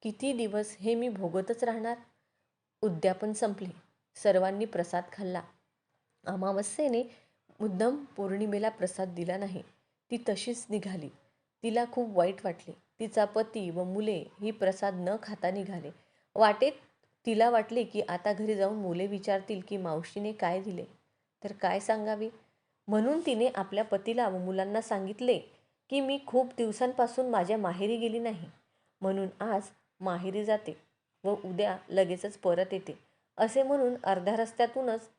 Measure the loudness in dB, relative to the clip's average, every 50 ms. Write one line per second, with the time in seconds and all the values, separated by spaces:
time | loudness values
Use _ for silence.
0 | -8 -6 -6 -2 -2 -2 0 0 -2 0 0 -2 -2 -4 -6 -4 0 0 0 2
1 | 0 -2 -2 -2 -2 -2 0 0 0 -2 -2 0 0 -2 0 -2 -2 -4 -6 -6
2 | -10 _ _ _ _ _ _ _ _ _ _ _ _ _ _ _ 0 0 2 2
3 | 2 2 2 2 -2 -4 0 0 0 0 0 -2 -8 -10 -12 -14 -20 _ _ _
4 | _ _ -10 2 4 6 6 6 6 4 2 0 -2 -2 0 -2 -2 0 -2 -4
5 | -4 -6 -8 -8 -6 -6 -6 -6 -8 -10 _ _ _ _ _ _ _ _ _ _
6 | _ _ _ _ -8 -6 -4 -2 0 0 0 0 -2 -2 -2 0 0 2 2 0
7 | 0 -2 -8 -20 _ _ _ _ _ _ _ -6 -4 -2 0 2 2 2 2 0
8 | -4 -10 -8 -6 -4 -2 -2 -2 -2 0 0 0 0 -2 -2 -2 -2 -4 -2 -4
9 | -6 -4 -4 -4 -4 -4 -4 -4 -4 -6 -6 -8 -12 -14 _ _ _ _ _ _
10 | _ -8 -8 -4 -2 -2 -2 -2 -2 -6 -6 -6 -6 -4 -4 -4 -4 -4 -6 -8
11 | -10 -12 -14 _ _ _ _ _ _ _ _ _ -4 0 0 0 0 0 0 -2
12 | -2 2 4 4 4 4 2 -2 -4 -6 -6 -6 -10 -18 -20 -20 _ _ _ -8
13 | -8 -2 2 2 2 2 2 0 -2 -2 -4 -6 -6 -4 -4 -4 -4 -2 -2 -2
14 | -2 -2 -2 -4 -6 -10 -10 -8 -6 -6 -2 0 0 0 2 2 0 -2 -2 -2
15 | -2 -2 -2 -2 -4 -8 -6 -2 -2 -2 -2 -2 -4 -6 -8 -10 -10 -12 -14 -16
16 | _ _ _ _ _ _ 4 6 8 8 8 6 4 2 2 0 -10 _ _ _
17 | _ _ _ _ -2 2 4 6 6 6 6 4 2 2 0 0 0 0 -2 -4
18 | -2 -2 -2 -2 0 0 0 0 0 0 2 2 2 2 0 0 -2 -2 -2 -2
19 | -2 -2 -4 -2 0 0 0 0 0 -4 -8 -8 -6 -6 -6 -4 -2 -2 -2 -4
20 | -4 -6 -8 -6 -6 -6 -2 0 0 0 0 0 -2 -4 -6 -8 -8 -10 -14 _
21 | _ _ _ _ _ _ _ _ -10 -10 -4 -2 0 0 0 2 2 0 0 0
22 | 0 -2 -2 -2 -4 -6 -8 -12 _ _ _ _ _ _ _ _ _ 0 2 4
23 | 4 4 2 2 2 0 2 4 2 2 2 -2 -4 -2 -2 -2 0 0 0 -2
24 | 0 0 0 2 2 0 0 -2 -2 -2 -2 -2 0 0 -2 -2 -2 -2 -2 -2
25 | -2 -4 -4 0 2 2 2 2 0 -10 -20 _ _ _ _ _ _ -2 -2 0
26 | 0 0 -2 -4 -2 0 2 2 2 2 0 -2 -2 -2 0 0 0 2 2 2
27 | 2 2 2 0 0 2 2 2 2 2 2 0 0 0 -2 0 0 0 0 0
28 | 0 -2 -2 -2 -2 -4 -4 -6 -10 -14 -16 _ _ _ _ _ _ _ _ -4
29 | -2 0 0 0 -2 -4 -4 -4 -2 0 0 -2 -2 -6 -14 _ _ _ _ -6
30 | -4 -2 -2 -2 -2 -4 -4 -2 0 2 0 0 0 -4 -12 -12 _ _ _ _
31 | _ _ _ _ -2 -2 -2 -2 -2 -4 0 0 2 0 0 -2 -6 0 2 4
32 | 4 4 2 -4 -6 -8 -6 -2 2 2 4 4 2 0 -2 -4 -6 -8 -12 -14
33 | _ _ _ _ _ _ _ 0 0 2 4 2 2 4 2 2 2 2 0 0
34 | 0 0 0 2 2 0 0 0 0 0 0 2 2 2 0 0 -2 0 -2 -2
35 | -4 -10 _